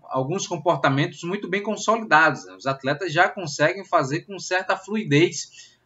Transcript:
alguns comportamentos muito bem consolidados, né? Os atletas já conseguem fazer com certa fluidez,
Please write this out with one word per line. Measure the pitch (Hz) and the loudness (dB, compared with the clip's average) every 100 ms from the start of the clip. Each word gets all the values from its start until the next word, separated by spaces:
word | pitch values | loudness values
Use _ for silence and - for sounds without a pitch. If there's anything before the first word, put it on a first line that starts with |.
alguns | - 131 135 190 - | -8 -4 -2 -4 -4
comportamentos | 170 170 151 147 135 175 - | -4 0 2 2 2 0 -4
muito | 170 208 - | -8 -6 -4
bem | 196 | -4
consolidados, | 208 202 - 233 220 156 160 - - | -4 -4 0 0 4 6 6 2 -8
né? | |
Os | - 135 | -10 -4
atletas | 135 131 147 180 | -4 -2 -4 -2
já | 156 196 | 2 2
conseguem | 196 160 139 151 190 185 | 0 -8 0 0 0 0
fazer | 170 131 160 190 | 0 2 -2 -6
com | 185 | -12
certa | - 180 190 190 | -4 -2 0 -4
fluidez, | - 214 165 143 180 - - - - _ | -2 -4 2 4 4 2 -12 -16 -20 _